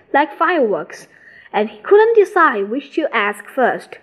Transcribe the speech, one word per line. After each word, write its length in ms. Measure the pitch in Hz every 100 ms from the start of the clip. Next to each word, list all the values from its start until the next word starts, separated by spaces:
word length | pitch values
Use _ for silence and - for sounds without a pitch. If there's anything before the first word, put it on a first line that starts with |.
| _
like 240 | 285 302 -
fireworks, 720 | 330 339 226 160 170 - - _ - - -
and 180 | 196 214
he 100 | -
couldn't 360 | - 415 440 453
decide 540 | 370 370 302 220 202
which 260 | 277 - 330
to 180 | 285
ask 300 | 226 202 208 -
first. 480 | - 220 - - -